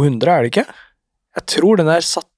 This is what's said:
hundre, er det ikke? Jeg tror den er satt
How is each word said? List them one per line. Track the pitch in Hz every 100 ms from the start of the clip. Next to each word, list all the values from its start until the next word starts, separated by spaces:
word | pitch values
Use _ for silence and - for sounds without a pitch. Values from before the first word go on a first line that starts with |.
hundre, | 143 117 143
er | 165 120
det |
ikke? | 196 285 - - _ _ _ _ -
Jeg | -
tror | - 185 208
den | 156
er | 170
satt | - 175 -